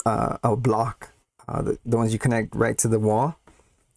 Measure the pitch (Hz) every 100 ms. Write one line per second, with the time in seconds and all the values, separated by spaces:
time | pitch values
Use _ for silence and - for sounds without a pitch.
0 | 117 107 113 - 120 110 120 110 120 -
1 | - _ _ _ - - - - 117 117
2 | 113 110 131 117 107 110 117 113 117 110
3 | 107 107 147 - _ _ _ _ _